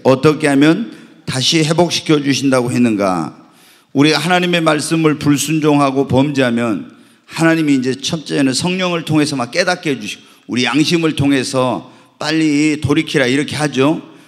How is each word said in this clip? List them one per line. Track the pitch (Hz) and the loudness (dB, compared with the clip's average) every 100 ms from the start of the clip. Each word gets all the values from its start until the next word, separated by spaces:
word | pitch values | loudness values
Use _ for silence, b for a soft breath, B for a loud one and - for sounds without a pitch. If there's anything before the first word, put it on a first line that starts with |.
어떻게 | 123 135 156 135 143 | 2 4 2 2 2
하면 | 139 151 180 233 B B B - | 4 4 2 -2 B B B -8
다시 | 127 131 165 | -4 0 0
회복시켜 | 156 165 170 - - 151 | 2 2 0 0 0 0
주신다고 | 139 127 135 131 120 | 2 -2 0 0 0
했는가?" | 123 120 104 98 90 80 - - b b b b | 0 2 2 0 -2 -4 -10 -20 b b b b
우리가 | 135 147 147 | 2 2 2
하나님의 | 160 180 180 175 | 2 0 2 0
말씀을 | 160 151 - 165 156 147 | 2 0 0 0 0 0
불순종하고 | 147 143 151 160 151 147 139 135 139 | 0 0 0 0 2 2 2 0 0
범죄하면 | 127 143 139 123 117 120 95 80 B B B - | 0 0 0 0 0 -2 -4 -8 B B B -12
하나님이 | - 165 165 151 | 0 2 2 2
이제 | 135 127 | 0 0
첫째는 | 127 - 170 - 156 135 | -4 -6 -6 -4 -2 0
성령을 | 131 180 185 180 170 | 0 -2 -2 -2 -4
통해서 | 156 151 147 139 | 0 0 0 -2
막 | 120 | -6
깨닫게 | 165 185 180 160 | -4 -4 -4 -4
해주시고 | 123 101 - b b - | -6 -8 -14 b b -6
우리 | 120 | -2
양심을 | 120 135 143 170 160 143 | 0 0 0 0 0 0
통해서 | 143 139 117 131 127 95 - B B - | 0 0 -2 -2 -2 -4 -8 B B -10
"빨리 | 151 160 156 143 151 151 | -4 0 0 2 0 0
돌이키라." | 135 151 156 151 123 | 0 -2 0 0 0
이렇게 | 139 143 | 0 -2
하죠. | 135 147 123 139 165 - B | -4 -4 0 0 0 -8 B